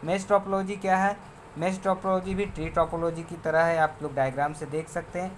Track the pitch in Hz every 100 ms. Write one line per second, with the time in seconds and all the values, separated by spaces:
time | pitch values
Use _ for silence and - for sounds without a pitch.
0 | 156 190 190 202 196 190 190 202 190 185
1 | 196 202 - - - - 170 190 196 185
2 | 190 185 185 190 202 180 160 165 160 165
3 | 170 165 165 165 160 160 165 165 156 -
4 | 147 135 131 131 143 151 147 151 160 175
5 | 165 175 185